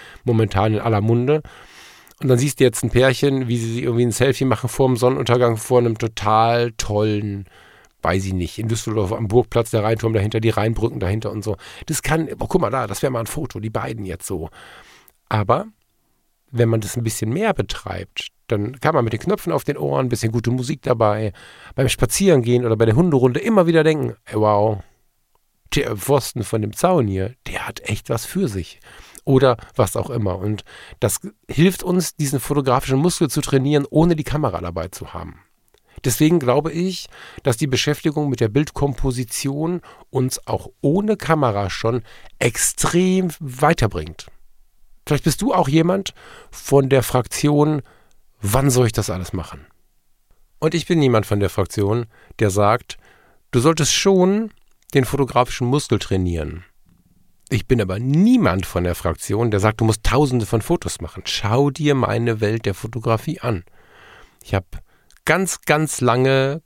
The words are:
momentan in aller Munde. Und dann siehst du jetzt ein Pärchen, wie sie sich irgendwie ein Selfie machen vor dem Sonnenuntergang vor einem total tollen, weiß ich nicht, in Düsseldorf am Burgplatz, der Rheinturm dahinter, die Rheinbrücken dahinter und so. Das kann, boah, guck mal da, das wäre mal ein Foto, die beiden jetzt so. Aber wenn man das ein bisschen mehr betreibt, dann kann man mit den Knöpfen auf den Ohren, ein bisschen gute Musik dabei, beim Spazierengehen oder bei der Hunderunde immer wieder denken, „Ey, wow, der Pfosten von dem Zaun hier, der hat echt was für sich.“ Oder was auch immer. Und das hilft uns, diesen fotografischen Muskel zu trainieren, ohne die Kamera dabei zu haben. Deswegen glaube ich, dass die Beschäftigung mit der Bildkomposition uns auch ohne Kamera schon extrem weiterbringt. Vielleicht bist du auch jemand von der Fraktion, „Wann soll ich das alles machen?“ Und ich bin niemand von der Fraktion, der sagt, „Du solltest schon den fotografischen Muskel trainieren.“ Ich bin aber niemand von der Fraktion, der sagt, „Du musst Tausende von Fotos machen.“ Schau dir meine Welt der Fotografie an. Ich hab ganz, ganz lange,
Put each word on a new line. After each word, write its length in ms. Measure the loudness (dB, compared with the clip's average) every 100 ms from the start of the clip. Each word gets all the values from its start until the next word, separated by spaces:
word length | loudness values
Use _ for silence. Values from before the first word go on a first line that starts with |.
| -20 -8
momentan 500 | 0 2 2 2 2
in 60 | 0
aller 200 | 0 0
Munde. 400 | 2 2 2 0 -2 -18 -20 -20 -20 -20 -20 -4
Und 80 | 2
dann 80 | 2
siehst 240 | 2 2
du 40 |
jetzt 200 | 2 2
ein 60 | 0
Pärchen, 580 | 4 4 4 0 0 -2
wie 80 | -2
sie 160 | -4
sich 120 | -4
irgendwie 200 | -2 0
ein 80 | 0
Selfie 320 | 2 0 2
machen 240 | 0 0 -2
vor 180 | 0 2
dem 120 | 4
Sonnenuntergang 580 | 2 2 2 2 2 0
vor 220 | 2 2
einem 180 | 2 0
total 760 | -4 -4 0 2 4 2 0
tollen, 720 | -4 -4 0 0 0 -4 -6 -10 -18 -20 -20 _ _
weiß 240 | 0 0 0
ich 80 |
nicht, 240 | -2 -4 -4
in 100 | -4
Düsseldorf 440 | -4 -4 -2 -2
am 160 | -2 0
Burgplatz, 420 | 2 2 0 0
der 120 | 0
Rheinturm 300 | 0 0 0
dahinter, 280 | 0 0 0
die 100 | 0
Rheinbrücken 500 | 0 0 0 -2 -2
dahinter 300 | -4 -2 -4
und 120 | -6
so. 140 | -6 -8 -10 -16 -8
Das 160 | -6
kann, 260 | -2 -2 -2 -6
boah, 120 | -2
guck 120 | 0
mal 100 | 0
da, 160 | -2 -4
das 140 | -4
wäre 100 | -4
mal 100 | -2
ein 60 | -6
Foto, 340 | -6 -8 -8
die 100 | -8
beiden 340 | -6 -6 -8
jetzt 220 | -10 -10 -8
so. 240 | -8 -8 -14 -20 -20 -20 -20 _ _ -6
Aber 320 | -2 0 0 -2 -14 _ _ _ _ _ _ _
wenn 180 | 0 2
man 140 | 2
das 120 | -2
ein 100 | -4
bisschen 260 | -4 -4 -4
mehr 240 | -2 -2
betreibt, 720 | -2 -4 -8 -10 -10 -10 -12 -12 -14 -4
dann 300 | -4 -4 -4
kann 140 | 0
man 80 | 2
mit 120 | 0
den 60 | -2
Knöpfen 300 | -2 -2 -2
auf 140 | -4
den 140 | -2 -4
Ohren, 260 | -2 -2
ein 40 | -2
bisschen 200 | -2 -2
gute 200 | -2 0
Musik 320 | -2 -2 -4
dabei, 500 | -2 2 2 0 -4 -8 -16 -20 -10
beim 140 | -2 0
Spazierengehen 800 | 0 0 2 4 4 4 2 2
oder 100 | 2
bei 80 |
der 120 | 4 4
Hunderunde 440 | 4 4 4 2
immer 260 | 2 4 4
wieder 160 | 4
denken, 320 | 4 2 0 -6 -6
„Ey, 120 | 0
wow, 440 | 2 4 2 -2 -8 _ _ _ _ _ _ _ _
der 220 | -4 -2 -4
Pfosten 480 | 0 0 0 -6
von 160 | -4 -4
dem 140 | -4
Zaun 320 | -2 2 2 2
hier, 280 | -2 -4 -8 -10
der 200 | -8 -8
hat 140 | -10 -6
echt 220 | -6 -4
was 160 | -6 -4
für 200 | -2 -2
sich.“ 340 | -2 -8 -12 -20 -20 -20 -10
Oder 320 | 0 4 4 2 -2
was 220 | -2 0 -2
auch 140 | -4
immer. 260 | -4 -2 -2
Und 260 | -4 -6 -8 -20 -20 -4
das 200 | -4 -2 -8 -16 -6
hilft 340 | 2 2 2
uns, 320 | -2 -2 -2
diesen 240 | -4 -4 -2
fotografischen 600 | -2 -2 2 0 2 0
Muskel 320 | 0 0 -2
zu 100 | -2
trainieren, 460 | 0 0 2 2 2
ohne 280 | 2 2 2
die 80 |
Kamera 360 | -2 -2 -2 -4
dabei 280 | -6 -8 -8
zu 260 | -10 -14
haben. 260 | -12 -14 -16 _ _ _ _ _ -8
Deswegen 360 | -4 2 4 4
glaube 320 | 2 0 0
ich, 360 | -2 -4 -6 -12 -18 -20 -6
dass 140 | -2 0
die 120 | 0
Beschäftigung 600 | 0 0 -2 -2 0 -2
mit 120 | 0
der 80 | 0
Bildkomposition 1300 | 2 0 0 -2 0 -2 -2 -6 -6 -6 -4 -4 -4 -8 -20 -8
uns 360 | -4 -2 -4 -6
auch 220 | -6 -6 -4
ohne 340 | 0 2 0 -2
Kamera 540 | 0 2 2 0 -2
schon 320 | -2 -2 -2 -6 -16 -20 -2
extrem 920 | -2 0 -4 -2 0 2 2 2 0 -4
weiterbringt. 880 | -10 0 2 4 0 -2 -8 -12 -18 -20 -20 -20 _ _ -20 -14 -4
Vielleicht 180 | -2
bist 180 | 0 0
du 100 | 0
auch 160 | 0 2
jemand 460 | 2 2 0 -4 -12 -20 -20 -20
von 380 | -16 2 2 4
der 140 | 2
Fraktion, 800 | 2 0 -2 -2 2 2 2 0 -6 _ _ _ _ _
„Wann 300 | -2 2 2
soll 160 | 4 2
ich 60 |
das 180 | 0 -4
alles 220 | -6 -6
machen?“ 340 | -8 -10 -14 -20 _ _ _ _ _ _ _ _ _
Und 160 | -2
ich 120 | -2 0
bin 120 | 2
niemand 280 | 4 2 2
von 140 | 0
der 100 | 0
Fraktion, 560 | -2 -4 -2 -2 -2 -4 _ -20 -2
der 120 | 0
sagt, 480 | 2 2 2 -2 -20 -20 _ _ _ _
„Du 100 | 2
solltest 320 | 4 4 2
schon 600 | 2 4 4 4 2 -2 -10 _ _ _
den 100 | 0
fotografischen 640 | 0 0 0 2 0 0 0
Muskel 320 | 0 2 -2
trainieren.“ 640 | 0 -2 0 -2 -6 -10 -16 _ _ _ _ _ _ _ -4
Ich 160 | -4 0
bin 140 | 0
aber 180 | 0 -2
niemand 640 | 0 2 4 4 4 0
von 200 | -2 -2
der 100 | -2
Fraktion, 560 | -2 -4 -4 -4 -2 0
der 100 | 2
sagt, 200 | 2 2
„Du 40 |
musst 200 | 0 2
Tausende 420 | 2 2 2 0 0
von 160 | -2
Fotos 380 | 0 -2 -4 -10
machen.“ 240 | -10 -12 -8
Schau 440 | -4 0 2 2
dir 240 | 0 0
meine 460 | 2 2 0 0 0
Welt 240 | 0 -2
der 100 | -4
Fotografie 640 | -6 -6 -6 -2 0 -2 -6
an. 240 | -4 -4 -6 -20 -20 -20 -20 -20 -20 _
Ich 120 | -6
hab 280 | -4 -4 -10 -18 _ _ -8
ganz, 360 | -2 0 -2 -4
ganz 380 | 0 0 0 0
lange, 600 | 0 2 4 2 0 -4